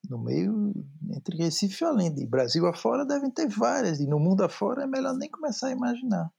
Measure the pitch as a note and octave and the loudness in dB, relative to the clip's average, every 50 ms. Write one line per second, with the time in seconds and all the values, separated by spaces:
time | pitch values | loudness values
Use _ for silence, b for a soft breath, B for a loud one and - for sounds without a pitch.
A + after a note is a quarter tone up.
0 | - G3 C3 A#2 A#2 A#2 B2+ D3+ F3+ G3 A3 G#3+ G#3 G#3 G3+ - - C#3 C#3 D#3 | -10 -8 -6 -4 -2 0 0 2 2 2 0 0 0 0 -2 -4 -8 -12 -12 -12
1 | D#3 - - - - - E3 D#3+ E3 E3+ D#3+ - G#3 G3 F#3+ - E4 E4+ D4+ A3 | -10 -8 -8 -6 -8 -8 -4 0 0 0 0 0 -2 -2 0 0 0 2 2 2
2 | F3+ E3+ D3+ C#3 C3+ A#2+ B2+ C3 B2+ A#2+ - E3 E3 F3 F3 - - A3+ A#3+ C4 | 2 2 0 -2 -4 0 2 2 2 2 2 2 2 2 2 2 0 0 0 2
3 | C#4+ C4 C#4+ C#4+ C#4 C4+ B3+ - D#4+ C4 G3+ G#3 A#3 A#3+ C4 C#4+ B3 F#3 D#3+ C#3+ | 0 0 0 0 0 -2 -2 0 -2 0 2 2 2 2 2 2 2 2 2 0
4 | C#3+ C#3 D3+ D3+ D3+ F3 F#3+ F#3+ G3 E3 - - G#3 G3+ B3 C4+ C#4 C4+ C4 C4+ | 2 2 2 4 4 4 4 4 2 0 0 -2 -2 -2 0 -2 -2 -2 -2 -2
5 | C4 C4+ C4 C4 C#4+ D4+ - - D#4 D4 G#3+ - - C4 B3+ B3+ B3 B3 A#3+ A#3+ | -2 -2 -2 -4 -4 -8 -10 -6 -4 -4 -4 -2 -2 -4 -2 -2 0 -2 -2 -2
6 | C4 B3+ G3+ F3 E3+ E3 _ | 0 0 0 0 0 -4 _